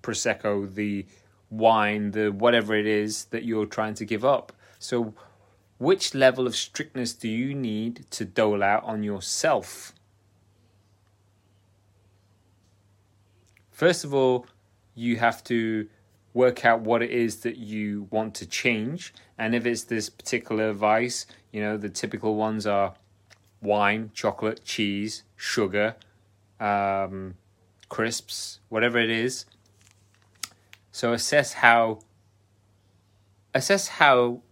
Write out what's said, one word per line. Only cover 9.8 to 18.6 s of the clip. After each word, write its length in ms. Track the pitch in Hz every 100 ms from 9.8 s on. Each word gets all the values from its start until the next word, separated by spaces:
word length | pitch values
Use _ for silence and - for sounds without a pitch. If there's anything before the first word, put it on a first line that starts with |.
| - _ _ _ _ _ _ _ _ _ _ _ _ _ _ _ _ _ _ _ _ _ _ _ _ _ _ _ _ _ _ _ _ _ _ _ _ _ _
First 320 | - 170 170
of 80 | 147
all, 320 | 139 131 123 123 _ _ _ _ -
you 220 | 120 113
have 260 | 117 -
to 440 | - 120 113 110 107 _ _ _ _
work 300 | 120 127 123
out 160 | 120 113
what 200 | 110 117
it 120 | 120
is 300 | 120 117 107
that 160 | 120 123
you 500 | 107 107 104 104 98
want 240 | 110 110
to 120 | - 95
change. 680 | -